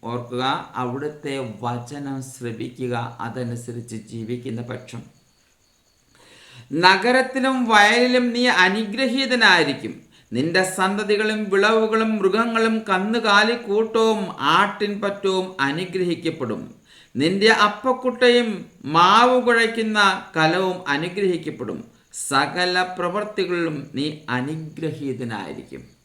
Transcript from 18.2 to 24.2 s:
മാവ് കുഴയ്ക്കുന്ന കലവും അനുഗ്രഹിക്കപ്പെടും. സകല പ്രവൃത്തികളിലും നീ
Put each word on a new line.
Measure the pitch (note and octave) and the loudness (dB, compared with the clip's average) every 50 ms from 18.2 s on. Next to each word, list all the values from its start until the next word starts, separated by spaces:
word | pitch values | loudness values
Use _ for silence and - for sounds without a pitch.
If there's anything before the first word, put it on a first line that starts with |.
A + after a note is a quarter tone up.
| B3+ B3 A#3+ A#3+ A#3+ A3+ G3+ F3+ E3 - _ _ - | 4 6 6 6 4 2 -4 -6 -8 -14 _ _ -10
മാവ് | C#3 D3+ D#3+ F3 F#3 G3+ A3 A#3+ B3 B3+ B3+ A#3 | 0 4 4 6 6 8 6 6 6 4 4 4
കുഴയ്ക്കുന്ന | A#3+ A#3+ A#3 A#3 A3 A3+ A3+ A3 A3 G#3+ G#3+ G3+ G3 F#3+ F#3 - - - | 4 4 4 4 2 0 -2 -2 -2 2 4 4 4 2 0 -6 -8 0
കലവും | D#3+ D#3+ D#3 E3 F3+ F#3+ F#3 F#3 F3+ - - | 2 2 2 2 2 0 -2 -2 -4 -4 -4
അനുഗ്രഹിക്കപ്പെടും. | C#3+ C#3+ D#3+ F3 F3 G3+ G3+ F#3 F3+ D#3+ D#3 D3 B2+ - B2 G#2 F#2 - - - _ _ _ _ _ - - - | -2 -2 -2 -4 -4 -2 0 0 0 0 -4 -8 -10 -8 -8 -8 -8 -10 -12 -14 _ _ _ _ _ -12 -8 0
സകല | C#3+ C3+ D3 D#3 D#3+ F3 F3+ F3+ F3+ F3+ F#3 F3+ - - | 0 0 0 0 0 -2 -2 0 2 0 -2 -2 -2 -4
പ്രവൃത്തികളിലും | F3 F3 F3 G#3 G#3 G#3 G#3 - F#3+ E3+ F3 F3 E3+ D#3+ D3+ C#3 C#3+ - - | -4 -2 -2 -4 -6 -6 -2 -4 -2 0 0 -2 -2 -2 -4 -6 -10 -8 -6
നീ | B2+ C#3+ D#3 D#3 D3+ | -6 -4 -4 -6 -10